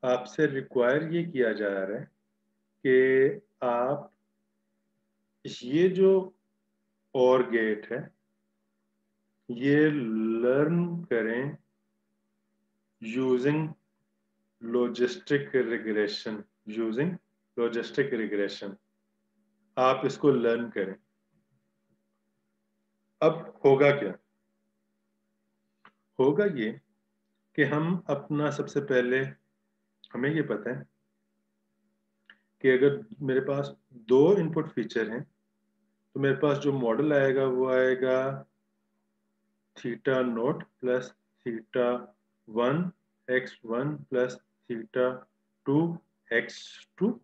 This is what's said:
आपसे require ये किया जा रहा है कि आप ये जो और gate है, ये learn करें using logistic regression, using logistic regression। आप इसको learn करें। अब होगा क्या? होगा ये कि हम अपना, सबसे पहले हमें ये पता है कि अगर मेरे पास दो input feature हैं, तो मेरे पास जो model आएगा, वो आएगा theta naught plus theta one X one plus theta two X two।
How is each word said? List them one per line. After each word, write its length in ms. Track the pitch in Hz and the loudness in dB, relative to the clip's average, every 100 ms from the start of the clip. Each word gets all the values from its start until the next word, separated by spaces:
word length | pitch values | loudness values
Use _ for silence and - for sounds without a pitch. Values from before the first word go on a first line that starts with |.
| 131 123 | 0 -2
आपसे 300 | - - 151 | -2 -2 0
require 580 | 135 131 127 120 139 | 0 -4 0 2 2
ये 200 | 160 170 | 0 -4
किया 300 | 170 139 117 | -4 0 0
जा 300 | 107 104 98 | 0 -2 -2
रहा 160 | 95 110 | -4 -8
है 120 | 156 _ _ _ _ _ _ _ 135 | -12 _ _ _ _ _ _ _ 2
कि 540 | 127 131 131 135 214 _ _ | 4 6 4 2 0 _ _
आप 480 | 127 120 123 143 143 _ _ _ _ _ _ _ _ _ _ _ _ _ - - | -4 -2 -2 -4 -8 _ _ _ _ _ _ _ _ _ _ _ _ _ -16 -14
ये 260 | 123 147 185 | -4 0 2
जो 460 | 175 190 190 185 _ _ _ _ _ _ _ _ 135 | 4 4 4 0 _ _ _ _ _ _ _ _ 2
और 340 | 127 127 113 | 4 6 4
gate 420 | 113 110 104 - | 0 0 -2 -6
है, 240 | 120 160 _ _ _ _ _ _ _ _ _ _ _ _ _ _ | -10 -10 _ _ _ _ _ _ _ _ _ _ _ _ _ _
ये 380 | 120 135 147 156 | -4 2 4 4
learn 1120 | 147 117 110 110 113 120 131 151 170 175 170 | 2 -2 -2 -2 0 0 2 2 0 -2 -6
करें 540 | 170 120 110 117 139 147 _ _ _ _ _ _ _ _ _ _ _ _ _ _ | -4 -2 -2 -4 -6 -10 _ _ _ _ _ _ _ _ _ _ _ _ _ _
using 680 | 110 120 131 127 131 151 156 - _ _ _ _ _ _ _ _ | -10 -4 0 2 2 0 -2 -10 _ _ _ _ _ _ _ _
logistic 880 | 117 120 120 110 123 - - 143 139 | -4 0 0 0 -2 -2 -2 -2 0
regression, 920 | 131 113 117 110 107 104 - - 107 104 _ - | -2 0 -2 -4 -2 -2 -4 -8 -10 -12 _ -12
using 420 | 107 113 113 160 175 _ _ _ - | -6 -4 -2 -4 -4 _ _ _ -4
logistic 540 | 117 117 110 - 131 | -4 -2 -6 -4 -2
regression। 580 | 117 104 101 101 - 101 98 _ _ _ _ _ _ _ _ _ - | -2 -4 -4 -4 -6 -14 -16 _ _ _ _ _ _ _ _ _ 0
आप 240 | 127 131 139 | 0 2 -2
इसको 260 | - 147 | 0 2
learn 380 | 123 117 117 117 | 4 2 0 -2
करें। 260 | 107 95 95 _ _ _ _ _ _ _ _ _ _ _ _ _ _ _ _ _ _ _ _ _ _ | -6 -6 -8 _ _ _ _ _ _ _ _ _ _ _ _ _ _ _ _ _ _ _ _ _ _
अब 380 | 156 160 - - 139 | 0 0 -10 2 4
होगा 260 | 135 143 | 6 6
क्या? 220 | 120 104 90 _ _ _ _ _ _ _ _ _ _ _ _ _ _ _ _ - _ _ _ | 4 -2 -8 _ _ _ _ _ _ _ _ _ _ _ _ _ _ _ _ -20 _ _ _
होगा 260 | 135 156 208 | 2 4 0
ये 340 | 147 110 127 _ _ _ _ _ _ _ - | 0 -4 -6 _ _ _ _ _ _ _ 0
कि 80 | |
हम 400 | 139 147 160 180 - | 2 2 -2 -4 -2
अपना, 440 | 143 - 147 147 | -6 -2 -2 -2
सबसे 280 | 139 143 143 | -2 -4 -4
पहले 400 | 139 127 123 127 139 - _ _ _ _ _ _ - | 0 0 2 0 -2 -8 _ _ _ _ _ _ -14
हमें 200 | 120 135 156 | -6 -2 -2
ये 60 | |
पता 360 | - 110 117 135 | -2 -4 -6 -10
है 80 | 139 _ _ _ _ _ _ _ _ _ _ _ _ _ _ - _ _ | -12 _ _ _ _ _ _ _ _ _ _ _ _ _ _ -20 _ _
कि 80 | 135 | 2
अगर 360 | 127 139 127 - - | 4 4 2 -8 -10
मेरे 200 | 143 131 | -2 -2
पास 340 | 135 139 139 - _ | -2 -4 -6 -10 _
दो 440 | - - 127 156 196 | -20 2 6 6 6
input 320 | 160 165 - | 2 -4 -6
feature 400 | - 110 117 107 | -6 -4 -4 -4
हैं, 140 | 117 156 _ _ _ _ _ _ _ _ | -6 -12 _ _ _ _ _ _ _ _
तो 60 | - | -2
मेरे 160 | 139 135 | 0 2
पास 220 | 151 143 | 2 0
जो 160 | 143 | 0
model 400 | 139 120 113 151 | 0 0 0 2
आएगा, 320 | 147 135 131 135 | 4 4 2 0
वो 240 | 127 131 | 0 2
आएगा 760 | 127 127 127 127 131 131 139 - _ _ _ _ _ _ _ _ _ _ _ _ - | 2 2 2 0 0 0 -6 -14 _ _ _ _ _ _ _ _ _ _ _ _ -12
theta 480 | - 117 - 131 127 | -10 -4 0 0 0
naught 380 | 113 120 175 | 0 -2 -4
plus 500 | - _ 127 123 127 _ _ _ - | -8 _ -2 -2 -2 _ _ _ -10
theta 520 | 113 110 127 120 123 - _ _ _ - | -10 -6 -2 0 -2 -8 _ _ _ -10
one 420 | 110 120 147 180 - _ _ - | -2 0 0 -4 -8 _ _ -2
X 300 | 127 127 - 113 | -2 -2 -16 -8
one 300 | 117 139 151 | -4 -4 -6
plus 440 | - 127 123 - _ _ _ | -6 -2 -2 -4 _ _ _
theta 440 | 117 110 127 127 127 - _ _ _ - | -10 -8 -2 -2 -2 -16 _ _ _ -2
two 320 | 143 170 170 _ _ _ | 0 0 -4 _ _ _
X 540 | 117 117 - - - - - | -2 -2 -12 -20 -20 -20 -4
two। 140 | 196 247 | -4 -4